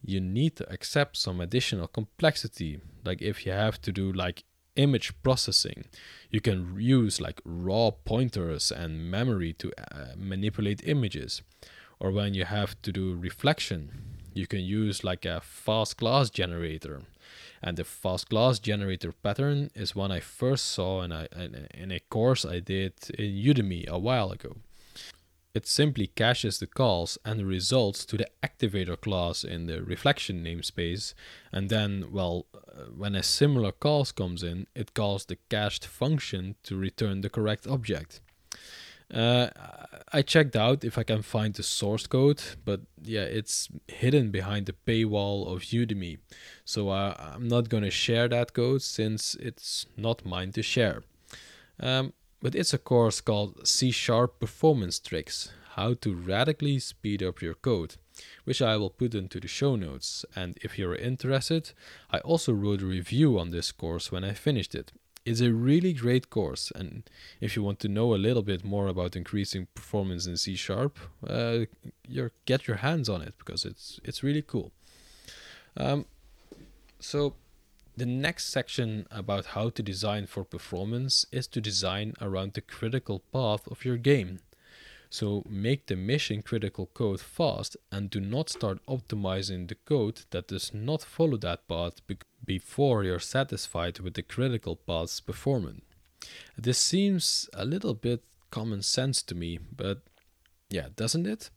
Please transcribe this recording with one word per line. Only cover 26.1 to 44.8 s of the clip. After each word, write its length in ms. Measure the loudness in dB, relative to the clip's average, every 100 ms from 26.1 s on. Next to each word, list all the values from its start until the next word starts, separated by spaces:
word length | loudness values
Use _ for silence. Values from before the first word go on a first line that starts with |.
| 2 4 4 0 -2
the 60 | -6
calls 520 | 2 4 4 0 -4 -4
and 120 | -2
the 80 | 0
results 600 | 0 2 4 4 0 -4
to 100 | -2
the 120 | -4 _
activator 540 | -8 _ 0 0 -2 -4
class 440 | -2 0 0 -2
in 220 | -4 -6 -4
the 180 | -4
reflection 640 | -4 0 2 0 -2 -4 -4
namespace, 680 | -6 -6 -2 -2 -2 -6 -12 -20 -20 -8
and 180 | -4 0
then, 360 | 2 0 -2 -4
well, 360 | -2 0 -2 -4 -18
uh, 280 | -20 -18 -16 -6
when 200 | -2 0
a 60 |
similar 520 | 0 4 6 6 2
calls 400 | 0 2 4 2
comes 300 | 0 -4 -2
in, 240 | -4 -6 -8
it 200 | -8 -6
calls 320 | 0 0 0 -4
the 120 | -12 _
cached 360 | 0 0 -2 -10
function 680 | -2 2 2 0 -6 -6 -10
to 140 | -6 -2
return 420 | -2 0 -2 0
the 100 | -2
correct 380 | 0 0 0 -2
object. 540 | -4 0 -4 -4 -18 -20 _ _ -18 -16 -18 -20 -20 _
Uh, 360 | 0 4 4 4 -2 -16 -16 -18 -18 0
I 80 | 2
checked 340 | 6 6 6 6
out 300 | 4 4 2
if 120 | -2
I 60 |
can 180 | 2 0
find 320 | 2 2 2
the 100 | 0
source 440 | -4 0 2 0 2
code, 340 | 6 6 4 -2 -6
but 160 | -2 -2 -4 -16
yeah, 200 | -4 -2
it's 440 | 0 -2 -2 -4 -4 -10 -14
hidden 420 | 0 6 6 6
behind 360 | 2 0 -2 -2
the 80 | -4